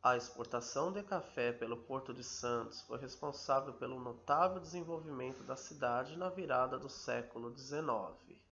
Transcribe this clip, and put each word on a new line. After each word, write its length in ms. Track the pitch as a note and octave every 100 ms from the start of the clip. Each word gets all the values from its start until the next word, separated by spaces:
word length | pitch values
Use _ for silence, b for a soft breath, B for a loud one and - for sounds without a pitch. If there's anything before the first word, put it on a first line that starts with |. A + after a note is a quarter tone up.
A 140 | C3 B2
exportação 760 | - - A#2 A#2+ A#2 C#3 E3
de 100 | G3
café 500 | G3+ F#3 - - A#2+
pelo 260 | A#2+ A#2 A#2
Porto 360 | - C3+ C3+
de 80 | A#2+
Santos 580 | B2+ - B2 A#2+ A2+ -
foi 140 | - B2
responsável 760 | B2+ - D3+ C#3 - C3+ C#3+
pelo 240 | A2+ B2 C3
notável 600 | B2 A#2 - C#3+ F#3 F#3
desenvolvimento 840 | D#3+ F3 E3 E3 D#3 C3+ B2+ C3
da 140 | C3 C3
cidade 600 | - D3+ B2+ A#2+ C3+ D#3+
na 140 | F#3
virada 480 | F#3 F3+ B2+ B2+ C3
do 100 | C3+
século 640 | - - A#2+ A#2+ A#2+ A#2
dezenove. 920 | A#2+ C3 D3 D#3 A2+ F2+ D#2+ - - _